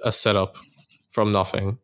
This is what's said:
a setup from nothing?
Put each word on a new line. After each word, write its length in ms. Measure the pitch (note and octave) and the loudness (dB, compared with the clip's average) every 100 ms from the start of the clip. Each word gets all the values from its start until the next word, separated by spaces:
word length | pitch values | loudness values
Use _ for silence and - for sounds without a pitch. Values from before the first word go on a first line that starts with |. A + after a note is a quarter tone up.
a 80 | A#2 | -2
setup 440 | - A2 G2+ F#2 - - - - - - | 0 2 2 0 -6 -20 -20 -20 -20 -6
from 200 | A#2 G#2 | -2 2
nothing? 460 | G2 F#2+ - G2 A#2 | 2 0 -4 -4 -6